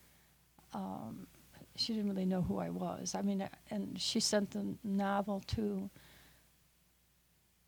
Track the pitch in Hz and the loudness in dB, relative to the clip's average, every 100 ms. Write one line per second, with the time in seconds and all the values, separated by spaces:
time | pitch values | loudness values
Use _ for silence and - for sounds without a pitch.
0 | - - - _ _ - - - 95 92 | -20 -20 -20 _ _ -20 -10 -6 -6 -6
1 | 113 - 180 - - - - - - 220 | -8 -10 -12 -18 -20 -20 -14 -4 0 2
2 | 202 190 185 185 170 196 170 180 180 151 | 2 2 4 4 2 0 0 -2 -2 -2
3 | 185 190 202 196 196 - - 208 202 196 | -2 0 2 2 -2 -8 -6 -4 -4 -2
4 | - 226 - 208 202 208 202 185 208 196 | 0 2 4 4 2 -2 -4 -4 0 2
5 | 196 202 196 196 - - 208 196 196 - | 2 2 0 -2 -2 0 0 -2 -6 -12
6 | - - - - _ _ _ _ _ _ | -20 -20 -20 -20 _ _ _ _ _ _
7 | _ _ _ _ _ _ | _ _ _ _ _ _